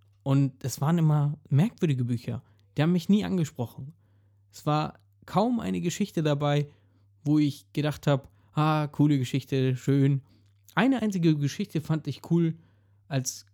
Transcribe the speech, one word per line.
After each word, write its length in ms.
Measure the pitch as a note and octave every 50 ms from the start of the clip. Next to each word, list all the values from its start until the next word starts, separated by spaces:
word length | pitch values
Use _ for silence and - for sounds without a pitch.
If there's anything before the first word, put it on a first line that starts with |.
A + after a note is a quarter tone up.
| _ _ _ _
und 420 | - C#3 C3+ C#3 C#3 C3+ - - -
es 160 | C3 - -
waren 180 | C#3 D3 F3 E3+
immer 400 | D#3+ D#3 D3+ D3+ C#3+ D3 D3+ - - -
merkwürdige 560 | C#3+ C3+ F#3 A#3+ - - F#3+ D#3+ C3+ B2+ B2
Bücher. 380 | A#2+ B2 A#2 - - A#2 - - _ _ _ _ _ -
Die 60 | -
haben 100 | E3 E3
mich 160 | F3+ F3+ - -
nie 160 | G3 G#3+ F#3+
angesprochen. 720 | F3+ F#3+ F3+ D#3 - - - A#2+ - - - C3 C#3+ - _ _ _ _ _ _ _ _ _ _ _
Es 140 | - - -
war 340 | D3+ D3 D3+ D#3 - - - _ _ _ _ -
kaum 340 | - - F3+ G#3+ B3 B3 A3+
eine 200 | - F#3 F#3 F3+
Geschichte 420 | E3+ F3 - - G#3+ - - E3+
dabei, 460 | D#3 D3+ D3 C#3+ D3 C#3+ D3 D3 C#3+ D3 - _ _ _ _ _ _ _ _ _ -
wo 140 | D3 D3+ D3+
ich 340 | D3 C#3+ C3+ - - _
gedacht 340 | - D3+ C#3+ D3+ C#3 - -
hab, 240 | D3+ C#3+ C3 - - _ _ _ _
"Ah, 360 | - D#3 D3+ D#3 D#3 D3+ D3+ C#3+
coole 300 | - - D3 D3+ D3 C3+
Geschichte, 580 | B2+ - - C3+ - - C#3 C3+ C3 C3 B2+
schön." 460 | B2 - - C#3 C#3 C#3 C#3 C#3+ C3+ - _ _ _ _ _ _ _ _ _ -
Eine 280 | E3 G#3+ C4+ C4+ A#3+
einzige 340 | A3 G#3+ F#3+ F#3 E3 E3 D#3
Geschichte 440 | D3 C#3+ C3+ - - G#3 - - E3
fand 260 | - - D#3+ D#3 -
ich 240 | D3 C3 - - -
cool 260 | E3 E3+ E3 E3 D#3+ - - _ _ _ _ _ _ _ _ -
als 380 | D3 C3+ B2+ - - - - _